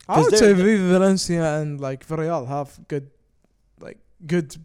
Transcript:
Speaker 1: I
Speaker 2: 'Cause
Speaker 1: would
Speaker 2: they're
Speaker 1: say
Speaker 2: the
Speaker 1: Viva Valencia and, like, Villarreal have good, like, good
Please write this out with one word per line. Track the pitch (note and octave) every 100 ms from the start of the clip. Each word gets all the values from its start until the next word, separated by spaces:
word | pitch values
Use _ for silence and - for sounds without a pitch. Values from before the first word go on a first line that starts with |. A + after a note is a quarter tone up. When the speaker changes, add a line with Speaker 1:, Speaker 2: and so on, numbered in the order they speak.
| -
Speaker 1:
I |
Speaker 2:
'Cause | A3
Speaker 1:
would | A#4+
Speaker 2:
they're | G#3+
Speaker 1:
say | G#3+
Speaker 2:
the | F#3+
Speaker 1:
Viva | G3 G#3+ F#3
Valencia | F#3 F#3+ F#3+ - E3+ D#3+ D3+
and, | D3+ C#3+
like, | C#3 C3 -
Villarreal | D#3+ D#3+ E3 B2
have | C#3+ C3+ - -
good, | C#3+ C3+ _ _ _ _ _ _ _
like, | - - _ _ D#3+
good | F3 D3 D#3+